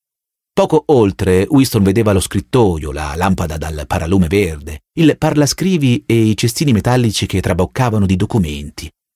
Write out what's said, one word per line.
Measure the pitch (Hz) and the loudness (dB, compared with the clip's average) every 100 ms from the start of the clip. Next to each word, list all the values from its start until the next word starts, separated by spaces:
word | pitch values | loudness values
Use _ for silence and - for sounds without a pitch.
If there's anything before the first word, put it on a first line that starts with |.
| _ _ _ _ _ | _ _ _ _ _
Poco | - 196 156 - | -2 2 2 2
oltre, | 139 101 - 95 92 98 | 4 4 0 0 2 2
Winston | 139 127 113 | 2 2 2
vedeva | 98 98 110 | 2 2 2
lo | 98 | 0
scrittoio, | - 104 - 131 107 80 73 | 0 -6 -2 2 2 0 -6
la | 69 76 78 | -8 -8 -4
lampada | 95 92 85 78 | -2 -2 -2 -6
dal | 80 78 73 | -8 -8 -6
paralume | 90 80 98 82 | -4 0 0 2
verde, | 98 92 76 78 78 _ - | 0 0 -4 -12 -16 _ 0
il | 156 147 | 2 2
parlascrivi | 156 147 143 - 185 180 139 120 | 0 0 0 0 -2 0 2 0
e | - | 0
i | 113 110 107 | 2 2 2
cestini | 120 - 151 | -2 0 0
metallici | 107 120 123 117 95 | 0 2 0 0 -2
che | 98 95 | -4 -2
traboccavano | 87 87 90 - 127 107 | -2 -2 -2 -2 -2 0
di | 95 92 | 0 0
documenti. | 101 123 80 73 71 - 78 _ _ | 0 -2 -2 -4 -12 -14 -18 _ _